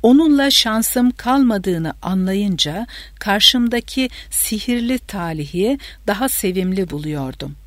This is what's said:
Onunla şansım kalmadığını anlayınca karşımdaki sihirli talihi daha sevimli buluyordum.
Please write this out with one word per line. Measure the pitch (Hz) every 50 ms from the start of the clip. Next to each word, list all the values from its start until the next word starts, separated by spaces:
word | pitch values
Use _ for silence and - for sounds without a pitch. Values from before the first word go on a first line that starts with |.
Onunla | - 226 254 285 330 311 294 277 277 277
şansım | 269 - - 226 220 220 226 - - 247 247 247
kalmadığını | 247 - - 233 262 285 269 240 220 196 185 196 175 165 165 156 - -
anlayınca | - 180 190 190 185 190 190 202 208 202 180 - - 147 156 196 240 - - - - - - -
karşımdaki | - 214 196 214 - - - 247 240 233 247 240 233 - - 269 262 240 - - - -
sihirli | - - - - 220 208 - - 240 240 233 240 262 247
talihi | - - - 202 175 165 165 156 147 139 - 175 196 233 285 277 - - - - -
daha | - 208 202 262 262
sevimli | - - - 190 180 190 185 185 190 190 190 160
buluyordum. | 147 147 151 151 151 143 135 131 131 - 139 139 143 - -